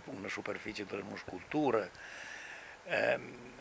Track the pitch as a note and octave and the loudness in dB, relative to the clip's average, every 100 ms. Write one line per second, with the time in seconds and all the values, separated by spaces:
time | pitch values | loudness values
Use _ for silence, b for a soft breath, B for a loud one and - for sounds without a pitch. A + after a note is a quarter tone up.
0 | - F#2 G2 - - G2 A2 G#2+ G2 G2+ | -4 -4 -2 -2 -2 -2 -4 -4 -2 -2
1 | G2 G#2 - F#2 - D3+ C#3+ A2 F#2 B | -2 -4 -4 -6 0 4 6 6 4 B
2 | B B B B B B B B F3 E3 | B B B B B B B B 0 6
3 | - B2+ A#2+ - - - | 6 6 0 -10 -12 -10